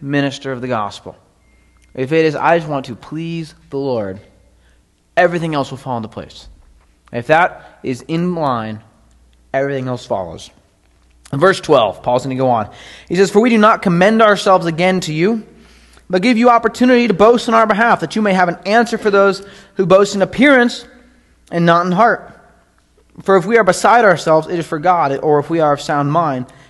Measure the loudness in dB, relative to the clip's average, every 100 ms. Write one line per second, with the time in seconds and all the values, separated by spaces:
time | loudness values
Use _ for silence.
0 | -10 -8 -8 -10 -10 -10 -6 -6 -6 -12
1 | -20 -20 _ _ _ _ _ _ _ -10
2 | -4 0 0 0 0 0 -2 -8 -8 -14
3 | -14 -12 -10 -10 -12 -16 _ -8 -4 -6
4 | -6 -12 -18 _ _ _ _ _ _ _
5 | _ 0 0 0 -4 -4 -6 -10 -8 -8
6 | -8 -14 -16 -20 -20 -20 _ _ _ _
7 | _ -10 0 2 2 -4 -20 _ -10 -10
8 | -8 -6 -4 -4 -4 -4 -6 -12 -18 _
9 | _ _ _ _ _ -6 -4 -6 -6 -8
10 | -6 -8 -8 -14 -20 _ _ _ _ _
11 | _ _ -12 0 0 0 2 2 2 -2
12 | -2 -2 -2 -2 0 0 -4 -12 -20 -20
13 | -6 0 2 2 2 4 4 2 0 2
14 | 2 4 4 4 2 2 0 -2 0 0
15 | -4 -2 -2 -2 -8 -20 _ _ _ _
16 | -6 -2 0 2 4 2 0 0 2 4
17 | 2 4 4 4 2 2 2 2 2 0
18 | -2 -2 0 0 0 -2 -2 0 0 -2
19 | 0 2 2 0 -10 -20 -12 -6 2 4
20 | 4 0 -2 2 4 4 2 -2 -14 -20
21 | _ _ _ _ _ 0 2 2 2 2
22 | 2 2 -6 -20 _ _ _ _ _ _
23 | _ -8 0 2 4 2 2 2 2 4
24 | 4 2 2 0 0 -6 -6 -4 0 0
25 | 0 -2 0 0 0 -2 0 -2 -2 -4
26 | -2 -2 -2 -6 -10 _ _